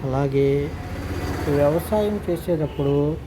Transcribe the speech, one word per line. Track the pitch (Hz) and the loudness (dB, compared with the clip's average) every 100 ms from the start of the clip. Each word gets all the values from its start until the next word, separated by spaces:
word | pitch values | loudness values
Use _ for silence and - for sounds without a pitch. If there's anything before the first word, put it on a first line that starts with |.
అలాగే, | 139 131 143 139 139 139 143 - - - - - - - - | 0 0 2 2 4 2 0 -6 -8 -8 -6 -4 -4 -4 0
వ్యవసాయం | 143 143 160 160 214 208 208 190 | 4 4 2 0 0 0 -2 -2
చేసేటప్పుడు | 170 160 165 147 - 139 143 147 160 | -4 0 0 0 -2 0 2 0 -2